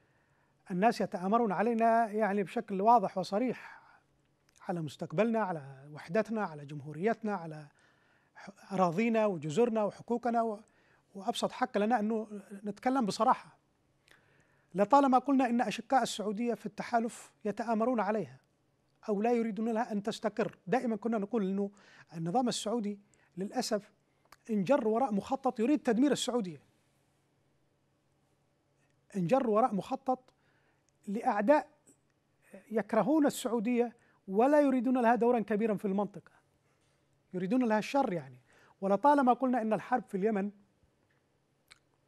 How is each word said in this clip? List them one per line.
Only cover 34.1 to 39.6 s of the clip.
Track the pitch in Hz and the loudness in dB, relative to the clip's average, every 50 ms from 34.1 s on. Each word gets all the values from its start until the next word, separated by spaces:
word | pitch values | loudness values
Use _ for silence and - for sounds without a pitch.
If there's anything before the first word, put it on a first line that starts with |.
| _ _ - | _ _ -10
ولا | 196 190 208 240 285 302 294 | -2 0 2 4 6 6 4
يريدون | 294 269 262 254 220 262 254 262 | 4 4 2 2 0 0 2 2
لها | 226 226 247 | 4 4 4
دورا | 208 233 240 247 233 | 4 4 2 2 2
كبيرا | 196 - 220 202 226 220 202 | 0 -2 -2 0 0 0 -2
في | 175 - | -2 -2
المنطقة، | 196 190 208 202 196 - 160 _ - _ _ _ _ _ _ _ _ _ _ _ _ _ _ _ _ _ _ _ - - | -2 -2 -2 -2 -4 -6 -14 _ -20 _ _ _ _ _ _ _ _ _ _ _ _ _ _ _ _ _ _ _ -10 -6
يريدون | 180 190 180 240 262 247 | -4 -2 0 2 2 2
لها | 220 214 214 | 2 2 0
الشر، | 196 - - 277 269 220 180 | 0 0 0 0 0 2 -2
يعني. | 160 135 135 127 127 _ _ _ _ _ _ _ - | -4 -6 -10 -20 -20 _ _ _ _ _ _ _ -4
ولطالما | 196 190 202 196 233 285 294 285 262 247 233 | 0 0 2 4 6 6 6 6 6 4 4
قلنا | 240 262 254 247 233 | 4 2 0 0 0